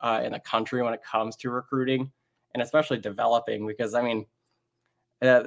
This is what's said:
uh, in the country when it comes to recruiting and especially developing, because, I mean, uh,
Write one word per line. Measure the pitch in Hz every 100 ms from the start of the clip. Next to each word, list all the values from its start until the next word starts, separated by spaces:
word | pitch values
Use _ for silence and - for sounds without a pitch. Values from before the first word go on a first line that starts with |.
uh, | 117 113
in | 113
the | 110
country | - 113 110 123
when | 120
it | 113
comes | - 110 110 -
to | 127
recruiting | 123 123 135 127 131 131 - _ _ _
and | 123
especially | 117 156 151 123
developing, | 110 101 117 117 113 107 107
because, | 107 113
I | 120
mean, | 120 113 107 _ _ _ _ _ _ _ _ _
uh, | 127 123